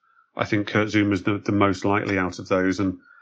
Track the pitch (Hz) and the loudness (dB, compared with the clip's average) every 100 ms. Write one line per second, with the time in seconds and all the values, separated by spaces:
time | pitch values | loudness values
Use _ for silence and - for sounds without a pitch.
0 | _ _ _ - - 104 101 107 107 104 | _ _ _ -8 -2 -2 0 -2 0 2
1 | 101 98 107 101 - 101 101 92 101 101 | 2 0 0 -2 0 2 2 2 0 0
2 | 98 98 90 85 95 95 92 92 98 90 | 0 -2 -2 -6 -2 0 2 0 -2 -4
3 | - - | -16 -20